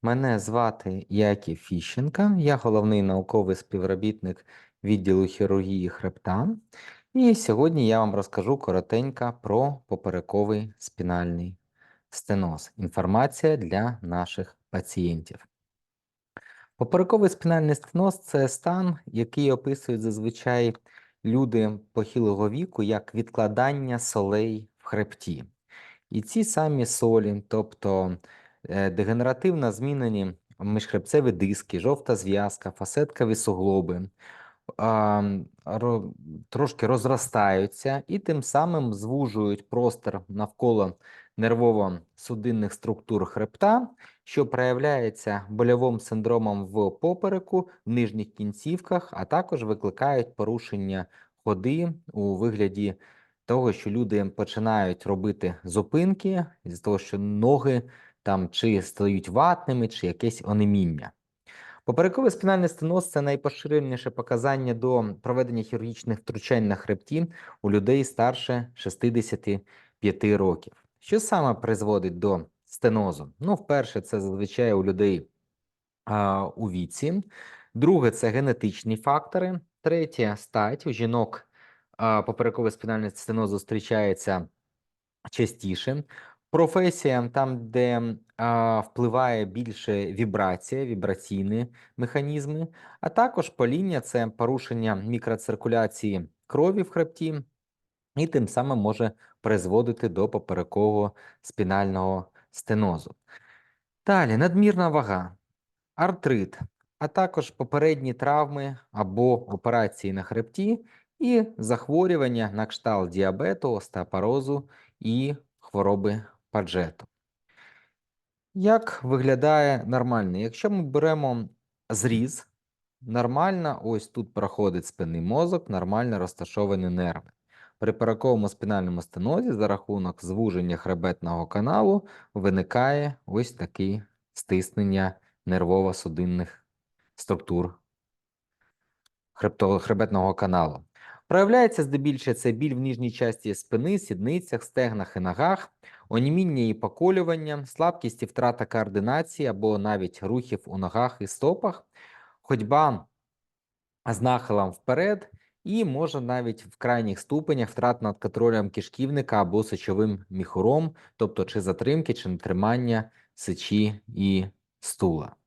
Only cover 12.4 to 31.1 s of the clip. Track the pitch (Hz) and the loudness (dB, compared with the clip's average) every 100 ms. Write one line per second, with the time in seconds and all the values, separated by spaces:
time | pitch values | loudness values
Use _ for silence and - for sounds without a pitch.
12.4 | 90 78 - - 92 - 92 104 139 - | 0 -4 -12 -8 -6 -2 0 2 2 2
13.4 | 160 151 90 92 113 113 90 87 90 - | 0 0 0 -2 -2 -4 -6 -4 -4 -6
14.4 | 92 _ _ 95 - - 87 82 80 - | -10 _ _ -8 -6 -4 -2 -2 -8 -18
15.4 | _ _ _ _ _ _ _ _ _ - | _ _ _ _ _ _ _ _ _ -20
16.4 | - - _ _ 120 180 185 220 196 196 | -20 -20 _ _ 0 2 4 4 4 2
17.4 | 170 165 151 147 - 170 190 190 - 147 | 0 2 2 0 -2 0 0 0 -2 2
18.4 | 131 - - 180 180 151 - 110 113 - | 2 0 -2 0 0 -2 -6 -4 -2 0
19.4 | 143 127 139 139 - 117 110 107 110 117 | 2 2 0 -6 -4 -2 -2 -2 -4 -4
20.4 | - 123 120 113 _ - _ _ 113 120 | 0 2 2 0 _ -20 _ _ 0 2
21.4 | 135 113 107 104 - - 104 - 110 101 | 2 2 2 -2 -6 -4 -2 0 2 2
22.4 | 104 120 185 - 104 107 - 107 110 - | 0 0 -6 -2 0 0 -2 -6 -4 0
23.4 | 107 107 131 143 131 120 120 110 98 104 | 0 2 0 0 -4 -4 -2 -2 0 0
24.4 | 110 110 107 _ - 104 101 - - 76 | 0 -4 -10 _ -6 -4 -4 -6 -10 -10
25.4 | - _ _ - - - _ 113 - 226 | -10 _ _ -20 -20 -20 _ -6 -4 -2
26.4 | 220 - 156 143 117 - 117 113 104 104 | 0 0 0 0 -2 0 4 4 4 -2
27.4 | 104 110 107 - 101 95 92 90 - - | -2 -4 -4 -4 0 0 0 -4 -12 -20
28.4 | - _ - 95 98 90 101 113 123 131 | -20 _ -6 -2 0 0 0 2 2 0
29.4 | 190 170 127 101 131 143 123 107 95 90 | 0 2 0 -2 -4 -2 -2 -2 -4 -6
30.4 | _ _ 101 107 - 104 - | _ _ -2 -2 0 -4 2